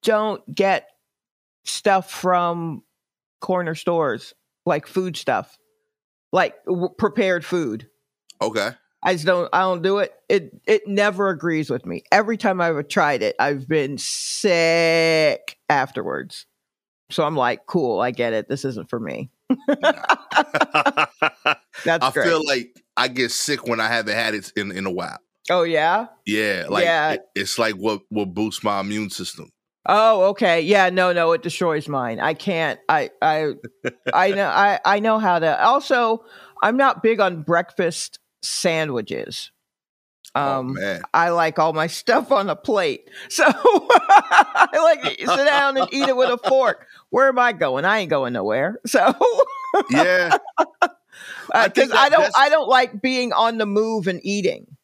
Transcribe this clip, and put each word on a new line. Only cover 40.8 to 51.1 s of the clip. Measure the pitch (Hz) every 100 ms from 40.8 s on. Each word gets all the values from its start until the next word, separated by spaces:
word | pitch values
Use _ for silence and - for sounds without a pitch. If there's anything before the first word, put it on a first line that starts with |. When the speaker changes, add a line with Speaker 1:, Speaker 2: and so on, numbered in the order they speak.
| 98 87 -
Speaker 1:
I | - 170
like | 170 160 156
all | 160
my | 156 165
stuff | - - 240 254
on | 269 196
a | 151
plate. | - 214 170 127 - -
<laughs> | -
So | - 302
<laughs> | 226 - 415 - 494 -
I | 392 - - - - - 302
like | 330 302
to | - - -
sit | 214
down | 285 285 277 269
and | 180
eat | 269 277
it | 254
with | 262
a | 240 196
fork. | 262 247 - - - _
Where | 240 269
am | 247
I | 247
going? | 196 151 131
I | 175 214
ain't | 175
going | 151 127
nowhere. | 120 98 113 156 233
<laughs> | -
So | - 202 - 494 453 539 1077 - 392 -
Speaker 2:
Yeah. | 262 349 370 359 349 -
Speaker 1:
<laughs> | -
uh, | - _ 349 - _